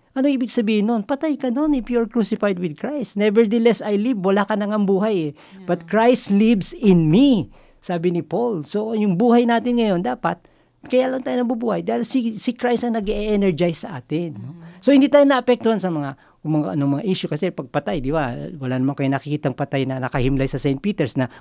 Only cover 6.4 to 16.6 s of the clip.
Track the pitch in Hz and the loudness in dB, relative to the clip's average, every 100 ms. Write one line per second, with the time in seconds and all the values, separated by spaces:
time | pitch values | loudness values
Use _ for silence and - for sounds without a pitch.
6.4 | 220 240 - - 208 175 160 190 285 220 | 4 2 0 0 4 6 6 6 6 4
7.4 | 120 - _ _ - 175 180 170 156 185 | 0 -10 _ _ -8 -4 -2 -2 -4 -4
8.4 | 240 180 143 208 214 220 208 170 240 240 | -2 -4 -6 -6 -4 -2 0 2 4 4
9.4 | 240 233 240 240 220 175 226 254 170 180 | 4 0 0 0 0 0 -2 -4 -4 -4
10.4 | _ _ _ _ - 254 262 262 254 254 | _ _ _ _ -2 0 0 -2 -4 -2
11.4 | 240 233 233 175 175 233 233 262 226 214 | -2 -2 -2 -2 -2 -4 -2 -2 -2 -4
12.4 | - 240 247 240 240 226 202 208 208 208 | -6 -4 -2 0 -2 -2 -2 -4 0 2
13.4 | 196 147 175 160 240 143 - 156 170 113 | 2 2 -2 -2 -8 -12 -6 -6 -6 -8
14.4 | 120 170 - - - 285 277 285 277 262 | -14 -16 -20 -4 4 6 6 6 6 4
15.4 | 247 240 226 214 180 156 139 139 _ _ | 2 0 0 0 -2 -4 -6 -10 _ _
16.4 | 151 156 | -2 0